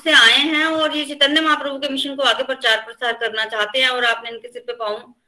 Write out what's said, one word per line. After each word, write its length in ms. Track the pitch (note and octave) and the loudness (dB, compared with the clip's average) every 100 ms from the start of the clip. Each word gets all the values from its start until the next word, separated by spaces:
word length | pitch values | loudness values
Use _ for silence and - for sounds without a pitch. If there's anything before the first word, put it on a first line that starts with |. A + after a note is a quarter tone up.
से 80 | D#4+ | 4
आए 240 | D4 A3+ B3+ | 6 8 6
हैं 280 | D4+ D4+ | 2 2
और 320 | D#4+ D#4+ D#4 D4+ | 0 0 -2 -2
ये 80 | |
चैतन्य 360 | C#4+ C#4+ C#4 D#4 | -6 0 2 2
महाप्रभु 380 | D#4 D4 C#4 C4+ | 2 0 -2 -6
के 100 | C#4 | -6
मिशन 280 | C4+ C#4+ C4+ | -4 -6 -2
को 60 | |
आगे 200 | C4 A3+ | 0 0
प्रचार 420 | C4 C4 B3 A3 | -2 -2 0 0
प्रसार 280 | A3 A#3 A#3+ | -2 -6 -4
करना 320 | A3+ A3+ A3 | -2 -4 -4
चाहते 340 | G#3+ A3 G#3+ C4 | -4 -2 -2 0
हैं 100 | B3+ | 0
और 160 | B3 | 2
आपने 260 | A#3+ A#3 A#3 | 0 -2 -4
इनके 180 | A#3 B3 | -14 -14
सिर 160 | A#3+ A#3+ | -16 -12
पे 60 | |
पाँव 420 | A#3 G#3+ G#3+ A#3 _ | -8 -6 -8 -12 _